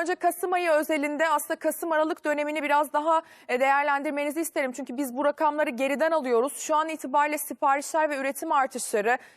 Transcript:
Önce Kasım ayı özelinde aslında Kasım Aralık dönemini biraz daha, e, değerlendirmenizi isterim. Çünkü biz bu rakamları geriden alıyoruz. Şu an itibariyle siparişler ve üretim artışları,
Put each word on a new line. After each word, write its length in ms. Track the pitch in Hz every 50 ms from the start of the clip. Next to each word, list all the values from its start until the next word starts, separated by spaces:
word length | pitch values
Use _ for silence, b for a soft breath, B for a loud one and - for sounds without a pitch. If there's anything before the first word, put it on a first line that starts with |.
Önce 120 | 339 330 359
Kasım 380 | - - 349 330 - 381 359
ayı 180 | 370 359 349 330
özelinde 580 | 302 302 311 - 320 294 285 294 294 277 320 320
aslında 300 | 294 294 294 - 320 -
Kasım 340 | - 311 294 - 339 330
Aralık 320 | 320 311 311 311 339 - -
dönemini 380 | 302 294 294 294 294 302 311
biraz 300 | 294 285 285 294 302 -
daha, 300 | - 294 302 330 320 320 320 B B B B -
e, 120 | 247 254
değerlendirmenizi 800 | 269 269 277 285 285 294 285 277 277 302 294 285 285 294 277 330
isterim. 320 | 320 - - 320 269 254
Çünkü 240 | 247 285 262 - 240
biz 200 | 254 285 247 240
bu 80 | 262 285
rakamları 460 | 294 294 - 320 302 294 302 302 302
geriden 400 | 247 220 269 269 285 240 311 320
alıyoruz. 420 | 330 311 254 262 240 226 247 285 -
Şu 200 | - - - 311
an 120 | 302 311 320
itibariyle 500 | 320 - - 262 262 294 294 302 302 302
siparişler 720 | - - 269 - 302 277 277 294 277 - - 311 311 294
ve 60 | 294
üretim 360 | 269 262 269 277 - 330 330
artışları, 640 | 311 277 262 269 - 240 - - - 214 196 233 254 262 B B B